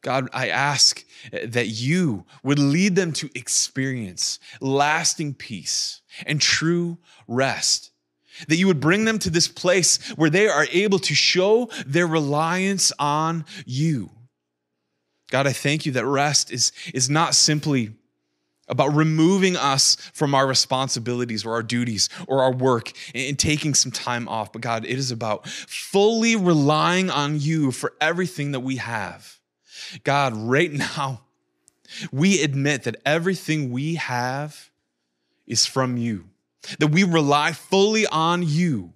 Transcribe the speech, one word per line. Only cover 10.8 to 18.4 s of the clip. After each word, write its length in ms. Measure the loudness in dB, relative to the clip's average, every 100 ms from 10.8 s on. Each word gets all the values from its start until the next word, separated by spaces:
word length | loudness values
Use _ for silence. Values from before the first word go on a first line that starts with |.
| 2 2
to 160 | 0 0
show 540 | 2 2 4 4 2 -8 -2
their 200 | 0 2
reliance 840 | 0 0 0 0 0 0 0 -2 0
on 460 | 0 0 0 -4 -8 -14 -8
you. 440 | -2 0 0 -6 -14 -20 _ _ _ _ _ _ _ _ _ _
God, 160 | -2 0
I 60 |
thank 320 | -2 -2 -2 -2
you 80 |
that 120 | -2 0
rest 460 | 0 2 0 -2
is, 220 | -2 -4 -4 -10
is 160 | -4 0
not 240 | 2 2
simply 600 | 2 2 2 0 0 -2 -8 _ _ _ _